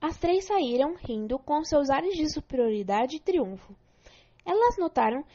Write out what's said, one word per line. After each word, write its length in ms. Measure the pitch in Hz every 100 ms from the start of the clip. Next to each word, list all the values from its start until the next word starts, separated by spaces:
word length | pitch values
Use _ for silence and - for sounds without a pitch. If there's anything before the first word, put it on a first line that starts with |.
As 180 | 311 -
três 260 | 339 370
saíram, 500 | 381 403 254 240 285
rindo, 440 | 359 - 220 214 262
com 260 | - 294
seus 260 | 320 302 277
ares 240 | 269 359
de 160 | 359 311
superioridade 840 | 302 - 254 226 214 190 202 262 311
e 40 |
triunfo. 540 | - 359 190 190 - 202 _ _ - - _ _
Elas 320 | - 403 480 480
notaram 460 | 339 254 220 254 -